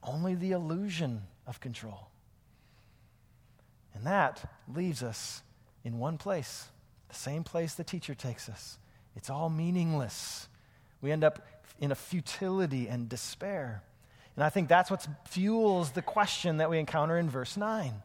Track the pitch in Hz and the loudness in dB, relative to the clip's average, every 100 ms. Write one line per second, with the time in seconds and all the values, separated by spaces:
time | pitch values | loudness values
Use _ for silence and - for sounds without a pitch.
0 | - 143 180 185 185 185 165 165 208 165 | -6 -2 0 0 0 0 0 -2 -2 -2
1 | 151 117 98 - - 123 131 117 113 98 | -2 -2 -6 -14 -14 -10 -8 -10 -10 -14
2 | 101 - - - - - - - - - | -16 -20 -20 -20 -20 -20 -20 -20 -20 -20
3 | - _ _ - - - - _ _ 104 | -20 _ _ -20 -20 -20 -20 _ _ -8
4 | 120 196 143 - - - - 139 180 139 | 0 4 4 2 -14 -16 -10 -4 -2 -2
5 | 123 110 - - - - - - - 117 | -4 -6 -10 -12 -16 -20 -20 -12 -6 -2
6 | 127 160 - 185 127 - - - - - | -2 -4 -2 -2 -2 -10 -14 -20 -20 -20
7 | - - - 147 165 170 165 - 165 180 | -18 -10 -6 -4 -2 -2 -2 -4 -6 -6
8 | - 139 131 117 - 95 - - - - | -6 -6 -6 -6 -10 -12 -14 -18 -20 -20
9 | - - - 135 160 156 165 180 165 156 | -18 -16 -8 -2 -2 0 0 2 2 2
10 | 120 - - - - - - - - - | 0 -4 -10 -10 -14 -20 -20 -20 -20 -8
11 | 135 156 156 151 - - - - 143 135 | -2 6 6 4 -14 -20 -20 -4 -2 -2
12 | - 180 - - 190 190 180 135 120 123 | -2 -4 -4 -4 0 2 2 2 -2 -2
13 | 117 120 - - 190 196 135 107 - - | -4 -6 -8 -8 -4 -4 -4 -6 -10 -20
14 | - - - - 151 196 160 170 185 190 | -20 -20 -16 2 2 4 8 8 8 0
15 | - 143 - - 196 226 220 185 165 127 | -4 -10 -6 0 2 6 6 6 2 0
16 | - - 202 - 185 156 160 160 151 165 | -2 2 2 2 0 4 4 4 2 2
17 | 151 165 165 131 123 - 208 220 151 107 | 4 4 2 0 -4 -2 -2 -2 -2 -6